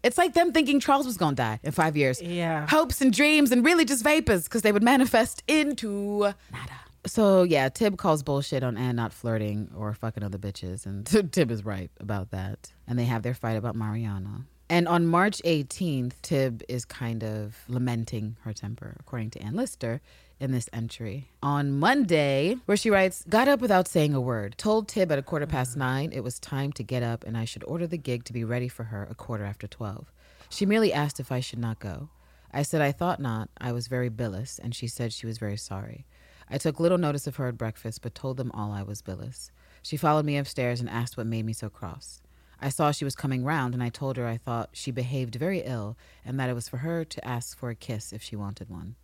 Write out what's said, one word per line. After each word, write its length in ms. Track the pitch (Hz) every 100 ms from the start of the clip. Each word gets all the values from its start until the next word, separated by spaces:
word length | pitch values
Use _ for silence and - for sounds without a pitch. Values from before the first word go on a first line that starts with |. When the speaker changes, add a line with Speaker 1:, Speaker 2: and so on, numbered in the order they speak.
Speaker 1:
it's 140 | 247 240
like 160 | 349
them 180 | 339 349
thinking 280 | 320 269 277
Charles 260 | - 277 254
was 120 | 202
gonna 180 | 160 135
die 240 | 117 110
in 80 | 147
five 240 | 156 160 151
years. 240 | 135 127
Speaker 2:
Yeah. 460 | 170 175 170 156 151
Speaker 1:
Hopes 340 | 311 269 -
and 120 | 262
dreams 380 | 202 294 302 285
and 140 | 247 254
really 200 | 339 233
just 180 | 240
vapors, 440 | 254 302 302 190 -
'cause 140 | 233
they 100 | 214
would 120 | 202
manifest 600 | 233 269 254 233 233 - -
into 880 | 302 294 269 220 202 202 208 202 190 -
nada. 220 | - - - - _ -
So, 380 | - 208 190
yeah, 260 | 180 151 131
Tib 280 | - 214 185
calls 260 | 185 156
bullshit 380 | 143 139 139 139
on 160 | 127 110
Anne 200 | 127 120
not 160 | 113
flirting 580 | - 120 110 104 104 104 87
or 180 | 107
fucking 280 | 107 117 107
other 160 | 101 95
bitches, 480 | 98 - 92 95 98
and 200 | 98 104
<laughs> 260 | 208 180
Tib 180 | 190 135
is 140 | 113
right 260 | 101 98 90 _
about 320 | 104 104 92
that. 420 | 95 98 101 - _ -
And 120 | 123
they 60 | 120
have 180 | 117
their 100 | 120
fight 220 | 127 117 110
about 200 | 117 113
Mariana. 720 | 107 110 110 98 95 104 131 _ _
And 160 | 175 170
on 200 | 170 170
March 340 | 170 202 - 170
eighteenth, 760 | 160 135 - 175 135 123 -
Tib 400 | - 143 131 113 -
is 180 | 123 -
kind 380 | - 120 113
of 340 | 110 107 104 110 -
lamenting 680 | 123 123 117 113 113 107 113
her 120 | 113
temper, 440 | 104 104 117 107 -
according 320 | - 123 110
to 100 | -
Anne 140 | 104 170
Lister, 460 | 262 - 117 117 _ - _ _
in 120 | 139
this 180 | 127 -
entry 580 | 113 113 - 113 131 131 _
on 280 | 143 143 143 139
Monday, 800 | 175 277 208 160 143 135 165 247 -
where 120 | 208
she 120 | 226
writes, 340 | 202 190 - -
"Got 200 | 214 262
up 120 | 277
without 260 | 240 185 185
saying 260 | 170 151
a 80 | 139
word. 340 | 123 117 101 -
Told 300 | 214 220 208
Tib 240 | 214 180
at 80 | 143
a 20 |
quarter 220 | 139 156 147
past 260 | 143 127
Speaker 2:
Mm. 40 | 127
Speaker 1:
nine 340 | 131 131 151
it 100 | -
was 160 | 117 -
time 320 | - 139 143
to 100 | -
get 200 | 104 127
up 200 | 117 117 -
and 120 | 117
I 80 | 113
should 180 | - -
order 200 | 165 170
the 100 | 170
gig 260 | 131 120 -
to 80 |
be 100 | 117
ready 240 | 113 120 123
for 160 | - 117
her 180 | 104 101
a 60 | -
quarter 280 | - 110
after 240 | 101 101 104
twelve. 440 | - 107 98 - _ _ _ -
She 160 | - 202
merely 280 | 220 214
asked 260 | 147 147 -
if 120 | 131
I 80 | 127
should 180 | 131 117
not 200 | 117 110
go. 300 | 104 80 151 _ _ _ -
I 120 | -
said 180 | 147 165
I 100 | 143
thought 280 | 139 175 -
not. 300 | 135 110 107 -
I 120 | 123
was 160 | 120 117
very 220 | 123 123
bilious, 480 | 110 117 95 131 -
and 140 | 117
she 140 | 117 117
said 260 | - 117
she 140 | - 113
was 100 | 113
very 200 | 107 104
sorry. 480 | - 95 107 - - _ _ - -
I 80 | 135
took 220 | 165 143
little 180 | 170 180
notice 300 | 160 143 -
of 80 | 131
her 120 | 127
at 100 | 120
breakfast, 420 | 113 - 113 -
but 140 | 120 -
told 220 | 135 127
them 120 | 127 -
all 160 | 104
I 100 | 101
was 220 | 101 104
bilious. 480 | - 92 120 - - _ _ _
She 140 | - 147
followed 280 | 151 156 147
me 100 | 143
upstairs 420 | 139 - 123 120
and 100 | 120
asked 260 | 113 120 -
what 120 | 113
made 180 | 113 110
me 80 |
so 160 | 110 107
cross. 520 | - 87 151 - - _ _ _ _
I 80 | 139
saw 220 | - 147
she 140 | 143 139
was 100 | -
coming 280 | 139 131 131
round, 280 | 156 123 123
and 80 |
I 60 | 120
told 280 | - 139 127
her 80 | 120
I 120 | 117
thought 340 | - 117 107
she 160 | - -
behaved 440 | 123 123 135 123 117
very 240 | 165 190
ill 360 | - 120 104 123 - - -
and 140 | 131
that 100 | 127
it 40 | 120
was 120 | 117
for 100 | 123
her 280 | 156 170 160
to 200 | - -
ask 300 | 120 - -
for 120 | 123
a 60 | 113
kiss 360 | - 107 -
if 120 | 104
she 120 | - 107
wanted 320 | 101 101 107
one." 260 | 85 90 120